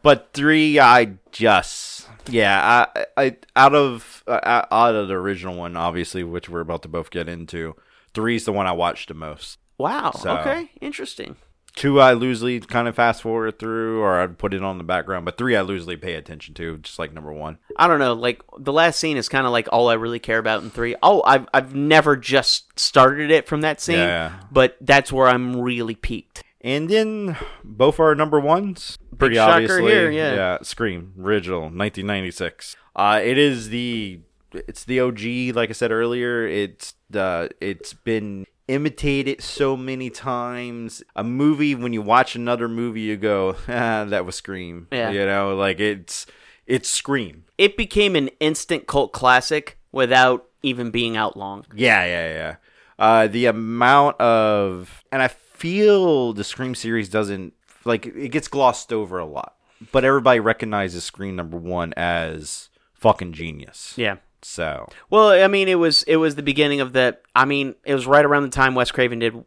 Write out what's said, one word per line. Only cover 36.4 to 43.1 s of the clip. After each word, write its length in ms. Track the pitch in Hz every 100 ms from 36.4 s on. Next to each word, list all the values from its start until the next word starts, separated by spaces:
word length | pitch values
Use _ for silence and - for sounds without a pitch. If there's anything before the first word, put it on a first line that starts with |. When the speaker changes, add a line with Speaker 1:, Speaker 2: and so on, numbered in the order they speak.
| 110
Speaker 1:
It's 460 | 95 101 - - - _
the, 400 | 101 95 85 85 -
it's 320 | 98 90 -
been 540 | - - 110 104 98 95 _ -
imitated 720 | 135 151 - 147 139 131 135
so 320 | - - 139 131
many 340 | 131 131 127
times. 920 | - 135 123 120 123 123 120 113 - - -
A 60 |
movie, 520 | 113 123 147 147 147 131
when 160 | 120
you 100 | 113
watch 320 | 104 120 131
another 360 | 117 120 120 117
movie, 320 | 113 120 110
you 160 | 107